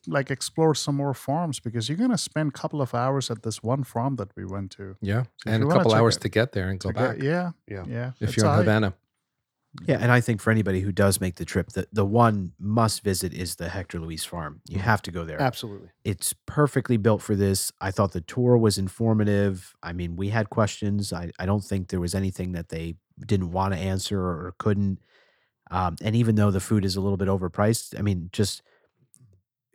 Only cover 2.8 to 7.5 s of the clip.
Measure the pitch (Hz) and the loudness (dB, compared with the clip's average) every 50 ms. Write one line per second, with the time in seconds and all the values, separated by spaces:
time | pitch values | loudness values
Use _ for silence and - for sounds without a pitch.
2.8 | 135 120 - 117 123 135 139 139 127 - 117 107 - 113 104 - - 110 131 143 | -2 -2 0 0 0 0 0 0 -2 -4 -6 -6 -6 -6 -8 -4 -2 -2 -2 -2
3.8 | 127 - - 117 123 139 135 110 98 98 _ 107 95 92 98 101 98 95 - - | -2 -4 -4 -2 -2 -2 -2 -4 -6 -8 _ -12 -10 -8 -6 -8 -8 -8 -10 -12
4.8 | 98 95 95 - 104 98 104 120 127 - _ - - 110 113 113 131 147 175 - | -14 -14 -10 -6 -2 0 0 0 0 -4 _ -10 -2 0 2 2 2 4 4 4
5.8 | - 110 110 110 117 113 - - - 104 - 107 120 139 - 101 90 95 95 90 | 4 6 6 6 6 4 2 0 -2 0 2 2 2 2 0 -4 -2 -2 -4 -4
6.8 | - 95 107 110 - 120 113 - 139 139 165 175 180 175 | -4 -4 -2 0 -2 -2 -2 -2 -2 -2 -2 -2 -4 -6